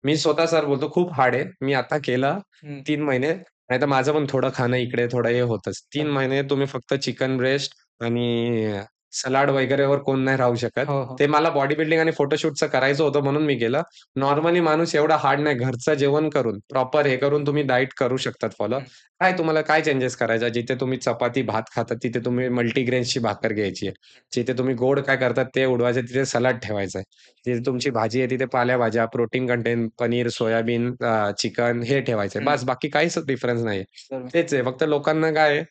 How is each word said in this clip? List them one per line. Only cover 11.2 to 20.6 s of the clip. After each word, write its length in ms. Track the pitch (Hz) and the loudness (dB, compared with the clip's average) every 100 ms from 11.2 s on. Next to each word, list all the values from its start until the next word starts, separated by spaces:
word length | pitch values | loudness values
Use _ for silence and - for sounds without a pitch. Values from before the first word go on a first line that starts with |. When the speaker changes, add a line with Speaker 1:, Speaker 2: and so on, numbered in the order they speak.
| 143 | 2
Speaker 1:
मला 220 | 151 165 | 4 2
बॉडी 260 | 143 139 151 | 2 0 0
बिल्डिंग 260 | 156 160 | 2 2
आणि 100 | 160 | 2
फोटोशूटचं 560 | 156 139 147 160 143 156 | 2 0 0 -2 -2 0
करायचं 360 | 135 135 143 | 2 2 2
होतं 200 | 151 143 | 2 2
म्हणून 200 | 139 147 | 0 0
मी 120 | 151 127 | 0 0
केलं. 260 | 113 135 175 - _ - | 0 -2 -4 -12 _ -2
normally 420 | 135 147 165 175 | 0 2 2 2
माणूस 340 | 165 156 170 156 | 4 2 2 2
एवढा 200 | 151 156 | 4 4
हार्ड 240 | 147 143 | 2 2
नाही, 160 | 147 131 | 0 0
घरचं 380 | 131 127 - | -2 -2 0
जेवण 360 | 147 139 139 156 | 2 2 2 0
करून, 300 | 147 117 104 - | 0 -2 -4 -6
प्रॉपर 360 | 131 127 151 143 | -2 0 2 2
हे 120 | 127 | 2
करून 300 | 143 147 147 | 2 0 0
तुम्ही 160 | 147 | 0
डाएट 300 | 135 127 131 | 2 2 0
करू 240 | - 127 131 | 0 0 0
शकतात 320 | 131 - 110 - | -4 -4 -6 -4
फॉलो. 160 | 104 127 | -4 -4
Speaker 2:
हं. 80 | 135 - _ _ | -6 -20 _ _
Speaker 1:
काय 140 | 185 185 | 2 2
तुम्हाला 240 | 160 156 | 0 0
काय 200 | 151 160 | 2 2
चेंजेस 340 | 156 135 127 - | 2 0 0 -2
करायचा? 340 | 117 113 120 | 0 0 0
जिथे 260 | 117 | -2